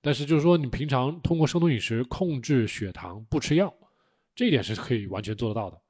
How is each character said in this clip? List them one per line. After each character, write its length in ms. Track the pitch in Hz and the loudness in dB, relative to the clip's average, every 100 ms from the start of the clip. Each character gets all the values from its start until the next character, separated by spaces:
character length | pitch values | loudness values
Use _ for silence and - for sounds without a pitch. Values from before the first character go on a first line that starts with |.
但 120 | 160 | -2
是 120 | 131 | -2
就 100 | 143 | 2
是 80 | 156 | 4
说 140 | 160 175 | 6 4
你 100 | 135 | 2
平 220 | - 147 | -4 0
常 320 | 135 127 170 | 0 0 -4
通 180 | - 165 | -4 0
过 80 | 156 | 2
生 140 | 170 | 4
酮 100 | 165 | 2
饮 80 | 120 | 2
食 240 | - 113 | 0 -2
控 360 | 123 - 185 143 | -2 -2 -2 -2
制 240 | 117 139 107 | 2 2 2
血 240 | - 98 | -2 -8
糖， 320 | - 90 98 110 | -8 -12 -12 -4
不 120 | 151 | -4
吃 160 | - | 2
药， 180 | 151 190 - _ _ _ _ _ | 2 2 -4 _ _ _ _ _
这 120 | - 240 | -2 2
一 40 | |
点 120 | 143 | 2
是 120 | 101 | 0
可 200 | 107 - | -6 -2
以 120 | 120 98 | -2 -2
完 160 | 95 | -6
全 140 | 95 110 | -6 -4
做 120 | 113 | -2
得 60 | |
到 160 | 107 98 | -4 -6
的。 100 | - _ | -12 _